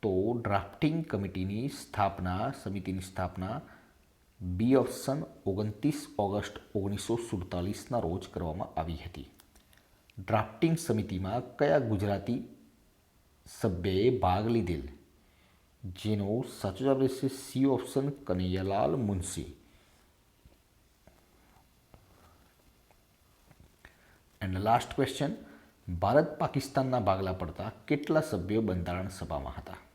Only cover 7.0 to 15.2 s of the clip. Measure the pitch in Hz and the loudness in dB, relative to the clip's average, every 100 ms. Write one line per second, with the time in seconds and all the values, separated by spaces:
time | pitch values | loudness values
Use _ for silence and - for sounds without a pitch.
7 | - 117 - 101 87 90 90 104 - 120 | -2 -2 0 -6 -4 -4 -2 -4 -4 -2
8 | 82 87 - - 82 80 - - 82 80 | 0 -4 -6 -6 -4 -4 -6 -4 -4 -6
9 | - - - - - - _ - _ _ | -10 -12 -16 -18 -20 -20 _ -20 _ _
10 | _ - 92 107 107 - 165 160 - 110 | _ -16 0 2 2 2 4 4 2 0
11 | - 92 92 117 - - 147 151 120 104 | 2 -2 -2 -2 -4 0 4 4 4 0
12 | 104 98 - 120 - - - _ _ _ | 2 0 0 -4 -4 -16 -20 _ _ _
13 | _ _ _ _ - - 117 87 92 92 | _ _ _ _ -20 -4 -2 0 0 4
14 | 117 123 92 92 107 117 90 80 69 - | 4 4 2 2 2 2 2 -2 -4 -14
15 | - _ | -20 _